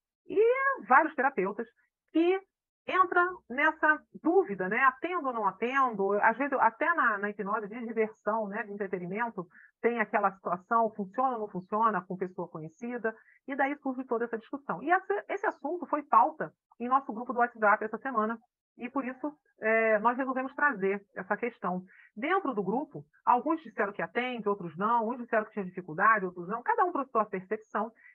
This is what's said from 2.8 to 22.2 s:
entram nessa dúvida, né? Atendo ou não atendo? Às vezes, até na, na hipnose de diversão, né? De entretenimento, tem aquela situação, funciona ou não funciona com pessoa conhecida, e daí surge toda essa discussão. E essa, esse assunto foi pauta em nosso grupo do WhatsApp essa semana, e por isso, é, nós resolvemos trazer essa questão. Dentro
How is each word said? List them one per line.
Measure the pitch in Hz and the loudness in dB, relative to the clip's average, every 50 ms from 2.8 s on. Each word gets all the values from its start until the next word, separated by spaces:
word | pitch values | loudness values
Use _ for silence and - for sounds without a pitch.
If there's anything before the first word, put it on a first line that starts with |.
| _ - | _ 0
entram | 320 370 370 359 370 359 359 370 370 - - - | 2 2 2 4 4 2 2 2 0 -6 -12 -8
nessa | 233 269 302 311 311 311 330 302 302 302 - _ - 190 | -2 0 2 2 2 4 4 4 4 2 -2 _ -20 -4
dúvida, | - 302 349 392 370 - 202 185 185 185 | 0 4 4 4 4 4 0 -4 -4 -2
né? | 220 240 262 | 0 2 4
Atendo | 269 262 - - 339 370 349 285 262 | 4 2 2 -2 -4 -4 -4 -4 -4
ou | 247 | -2
não | 233 208 | 0 0
atendo? | 214 208 - 226 240 262 277 269 254 226 190 196 196 202 202 | 0 0 0 -2 0 2 2 2 2 2 0 0 0 2 4
Às | 214 220 220 220 | 4 4 4 2
vezes, | 277 277 269 | 0 -2 2
até | 233 233 226 226 - 302 311 339 | 2 2 2 2 2 0 0 2
na, | 320 269 240 214 196 | 2 2 2 0 0
na | 202 208 | -2 -6
hipnose | 208 - 202 190 208 226 208 190 | -6 -6 -4 -4 -4 -4 -4 -6
de | 220 247 233 | -10 -10 -10
diversão, | 226 220 226 220 214 - _ _ 208 220 226 214 196 | -6 -2 -2 -2 -2 -4 _ _ -2 -2 -2 -2 -4
né? | 196 226 233 | -6 -8 -8
De | 202 | -8
entretenimento, | 202 208 202 185 190 180 175 170 190 214 240 233 226 - 170 - _ - - - _ _ | -8 -8 -6 -6 -6 -6 -6 -6 -6 -4 -6 -6 -6 -8 -12 -12 _ -20 -20 -20 _ _
tem | - 233 240 233 | -2 -2 0 0
aquela | 214 220 - 214 208 190 | 0 0 0 0 0 0
situação, | 190 - - 196 170 180 - - 240 226 233 214 220 | -2 -4 -6 -6 -6 -6 -4 0 0 2 2 0 -2
funciona | - 202 190 - 247 254 262 247 | -6 -10 -6 -2 -2 0 0 -2
ou | 226 | -2
não | 214 208 | -6 -8
funciona | - 180 180 - 214 214 226 220 208 180 | -8 -10 -8 -4 -2 0 2 2 0 0
com | 180 - 185 | -4 -6 -6
pessoa | 185 190 180 185 - 175 165 | -6 -6 -6 -6 -8 -10 -10
conhecida, | - 165 156 160 - _ 233 240 247 240 208 220 220 220 - _ _ _ _ | -10 -12 -14 -14 -14 _ -10 -10 -8 -6 -4 -6 -6 -6 -12 _ _ _ _
e | - 277 | -8 -4
daí | 262 277 269 294 285 | -2 -2 -2 -2 -4
surge | - 262 254 254 254 | -6 -6 -6 -6 -6
toda | - 240 226 233 | -4 -4 -4 -2
essa | 233 - 220 | -4 -6 -8
discussão. | - - - 277 - - 185 185 | -8 -12 -14 -10 -8 -8 -8 -6
E | 247 311 | 0 0
essa, | 349 381 381 - 392 403 - - | 0 0 0 -2 -4 -4 -4 -6
esse | 359 403 - | -6 -4 -4
assunto | 403 311 - - 285 359 349 285 - | -4 -4 -4 -6 -6 -6 -6 -4 -4
foi | 302 302 294 | -4 -4 0
pauta | - - 220 247 - - - 175 160 - _ _ _ _ - | 4 4 6 6 4 2 -4 -8 -10 -10 _ _ _ _ -10
em | 233 247 | -2 0
nosso | 262 269 269 - | 0 0 0 -2
grupo | 220 208 247 - 226 | -8 -8 -8 -4 0
do | 240 | 0
WhatsApp | 240 240 - 226 214 202 208 214 214 | 0 0 0 2 4 4 4 4 2
essa | 214 - 214 | -2 -6 -6
semana, | - 269 247 226 214 214 233 226 _ _ _ _ _ _ _ | -8 -4 -2 0 0 0 -2 -6 _ _ _ _ _ _ _
e | - 233 240 | -12 -12 -6
por | - 269 240 | -4 -4 -4
isso, | 247 262 - - 294 294 - _ _ _ _ | -4 -6 -8 -8 -8 -8 -12 _ _ _ _
é, | - 220 220 226 220 220 220 208 | 0 2 2 4 4 4 4 4
nós | 214 240 247 240 | 4 2 2 0
resolvemos | 269 254 262 262 262 262 - | -2 -2 -2 -2 -4 -4 -2
trazer | - 294 294 - 185 190 196 196 202 202 _ _ | 0 2 2 2 2 0 0 0 -2 -6 _ _
essa | - 185 - 208 202 | -14 -6 -4 -4 -4
questão. | - 240 - _ - 185 185 185 185 - - - - - _ | -4 -6 -6 _ -6 -4 -4 -4 -6 -10 -16 -20 -20 -20 _
Dentro | 214 | -8